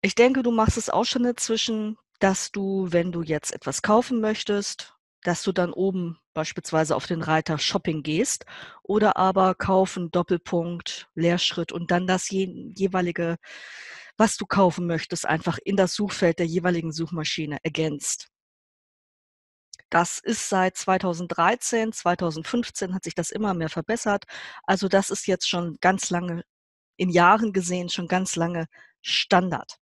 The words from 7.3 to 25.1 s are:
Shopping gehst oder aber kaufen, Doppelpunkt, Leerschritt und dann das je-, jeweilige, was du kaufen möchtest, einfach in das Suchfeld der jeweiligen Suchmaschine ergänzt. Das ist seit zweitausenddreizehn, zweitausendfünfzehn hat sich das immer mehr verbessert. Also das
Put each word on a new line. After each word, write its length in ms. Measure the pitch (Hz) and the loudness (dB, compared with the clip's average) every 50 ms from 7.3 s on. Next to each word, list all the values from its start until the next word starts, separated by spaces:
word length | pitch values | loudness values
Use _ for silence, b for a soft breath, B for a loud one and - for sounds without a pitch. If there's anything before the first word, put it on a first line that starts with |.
| 160 160 151 - 156 147 | 0 0 0 0 -2 -2
Shopping 420 | - - - 185 _ - 160 156 | -2 0 -2 0 _ -2 -4 -4
gehst 460 | 139 151 151 170 247 - - - - B B B B B B B | -4 -2 0 0 0 0 -2 -6 -8 B B B B B B B
oder 360 | B - 196 214 214 208 - | B 0 2 4 4 4 4
aber 360 | - 185 190 185 190 185 185 180 | 4 2 4 4 4 4 4 2
kaufen, 560 | _ - - 190 190 190 180 - 185 175 160 | _ 0 4 4 4 4 2 0 -6 -6 0
Doppelpunkt, 1000 | - 180 175 - 185 170 _ - - 170 165 170 175 170 - - - - - _ _ | 0 0 2 2 0 -2 _ -2 -2 -2 -2 -2 -8 -8 -8 -10 -10 -10 -14 _ _
Leerschritt 580 | 156 165 170 170 175 - - - - 165 - | 2 2 2 2 2 0 -2 -2 -2 -6 -4
und 200 | - 170 170 - | -6 -8 0 2
dann 160 | 180 175 185 | 2 2 2
das 240 | 185 185 180 - - | 2 0 0 0 -2
je-, 400 | 196 190 190 185 - - - - 175 | -2 -2 -2 -2 -4 -12 -14 -14 -4
jeweilige, 640 | - 190 185 190 185 180 175 170 - 170 165 170 B B B B B B B B B B B B B B B B | -2 -2 0 2 0 0 0 -2 -2 -2 -2 -4 B B B B B B B B B B B B B B B B
was 200 | - 220 220 - | 2 2 2 2
du 100 | - - | -4 -4
kaufen 400 | _ - 196 190 180 - - 175 | _ 4 4 4 4 4 0 -2
möchtest, 400 | 170 170 156 - - - - - | -2 -2 -2 -4 -6 -6 -4 -2
einfach 320 | - 151 160 - 175 165 - - | -2 -2 0 0 -2 -4 -2 -2
in 120 | - 196 | 0 2
das 180 | 196 185 180 - | 2 2 2 2
Suchfeld 460 | - 208 196 - - 196 170 160 - | -4 -4 -4 -2 0 2 2 2 0
der 80 | 175 | -2
jeweiligen 440 | 160 165 180 170 180 175 170 160 160 | -2 -2 0 0 0 0 0 -2 -4
Suchmaschine 680 | 147 160 165 160 175 165 156 - - - 156 147 147 - - | -4 -6 -6 -4 -4 -6 -4 -4 -4 -4 -4 -6 -6 -6 -6
ergänzt. 680 | 160 147 160 160 156 147 143 - - - - - _ _ _ _ _ _ _ _ _ _ _ _ _ _ _ _ _ _ _ _ _ _ _ _ _ _ _ _ _ - - _ _ | -6 -2 -2 -2 -2 -2 -4 -6 -6 -6 -8 -10 _ _ _ _ _ _ _ _ _ _ _ _ _ _ _ _ _ _ _ _ _ _ _ _ _ _ _ _ _ -20 -20 _ _
Das 260 | - 170 175 - - | 2 2 2 2 -2
ist 320 | - _ - 226 - - - | -6 _ -4 -4 -4 -2 0
seit 280 | 208 185 185 185 _ | 2 2 2 2 _
zweitausenddreizehn, 1160 | - - - 185 185 - 185 170 165 180 165 175 - 165 185 240 240 - - - 226 226 220 220 | -2 0 0 0 2 2 -2 -2 -4 -6 -6 0 2 2 2 2 0 -2 -2 -2 0 -2 -2 -6
zweitausendfünfzehn 1000 | - - 175 175 - 185 165 156 160 160 - - 240 233 - _ - 196 180 185 | -2 0 0 0 0 -2 -4 -4 -4 -6 -2 -2 -2 -2 -2 _ -6 -4 -4 -4
hat 80 | 185 - | -6 -6
sich 100 | 170 - | -6 -6
das 160 | - 165 - | -4 -6 -4
immer 240 | - 214 214 208 185 | -4 -2 -2 0 0
mehr 160 | 170 165 156 | 0 -2 -2
verbessert. 560 | - 170 156 - 226 233 - 214 202 202 - B B B B B B B B | -4 -6 -4 -2 -4 -2 0 0 0 0 -2 B B B B B B B B
Also 240 | - 196 190 202 | 0 2 2 2
das 240 | 185 196 196 190 - | 4 4 4 2 2